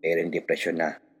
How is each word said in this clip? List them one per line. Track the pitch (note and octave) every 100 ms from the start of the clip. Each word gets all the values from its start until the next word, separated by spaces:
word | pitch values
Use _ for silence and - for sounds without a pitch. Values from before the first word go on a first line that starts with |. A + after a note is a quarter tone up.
Pero | E2 E2
yung | E2
depresyon | E2 - D#2 F2 E2
na | D#2 - - _